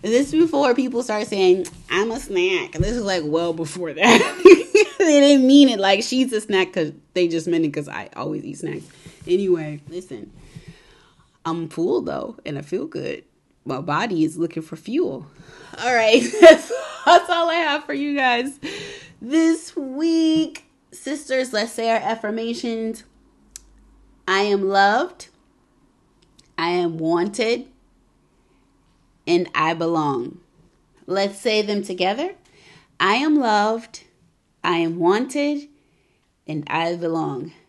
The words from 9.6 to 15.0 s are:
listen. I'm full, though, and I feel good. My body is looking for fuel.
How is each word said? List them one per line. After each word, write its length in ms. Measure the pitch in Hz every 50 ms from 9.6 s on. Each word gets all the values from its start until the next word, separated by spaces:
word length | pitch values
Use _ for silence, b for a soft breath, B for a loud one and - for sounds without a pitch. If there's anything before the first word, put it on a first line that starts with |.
| 156 151 151 147 143 -
listen. 420 | 165 180 180 - 135 107 101 - - B B B B B B B B B B B B B B B B B B B _ _ _
I'm 240 | 165 165 170 165 156
full, 320 | - 160 165 190 - -
though, 360 | - - - - - - - - _
and 120 | - 143
I 40 | 143
feel 240 | 151 - 175 208 -
good. 360 | 320 - - - - - - _ _ _ _ _ _ _ _ _
My 140 | - 135 135
body 440 | 165 165 147 160 214 233 190 160 160
is 140 | 156 156
looking 260 | 156 170 160 - 165 156
for 120 | - 165
fuel. 520 | 156 _ - 240 320